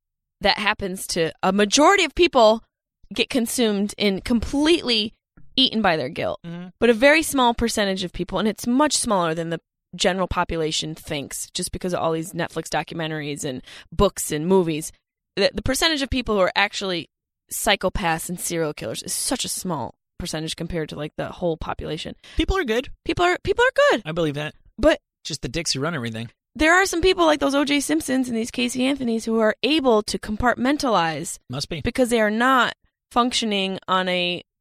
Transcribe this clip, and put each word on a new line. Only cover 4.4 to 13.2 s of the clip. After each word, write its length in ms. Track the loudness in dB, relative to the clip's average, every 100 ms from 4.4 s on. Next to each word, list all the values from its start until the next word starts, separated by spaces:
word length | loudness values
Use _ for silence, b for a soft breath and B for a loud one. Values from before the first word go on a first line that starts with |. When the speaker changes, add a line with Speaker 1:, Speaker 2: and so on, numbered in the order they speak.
| 0 0 2 2 2 -2 -2 _ _ -20 -8 0
Speaker 1:
eaten 280 | 0 2
by 140 | 0 0
their 120 | -2
guilt. 300 | -4 -6 -6
Speaker 2:
Mm-hmm. 260 | -10 -14 -12 0
Speaker 1:
But 100 | 2
a 40 |
very 280 | 6 6 6
small 320 | 2 2 2
percentage 500 | 2 -2 0 0 0
of 100 | -4
people, 260 | -6 -6 -2
and 80 | -2
it's 180 | -2 0
much 280 | 2 2
smaller 420 | 2 0 2 2 0
than 160 | -4
the 80 | -6 _ _ _ -2
general 320 | 0 0 -2
population 680 | -2 -2 -2 -2 -4 -6 -8
thinks, 520 | -8 -8 -6 -10 -10
just 180 | -8 -6
because 220 | -6 -4
of 60 | -2
all 140 | -2
these 180 | -2 -4
Netflix 360 | -6 -6 -6 -4
documentaries 760 | -4 -4 -6 -6 -6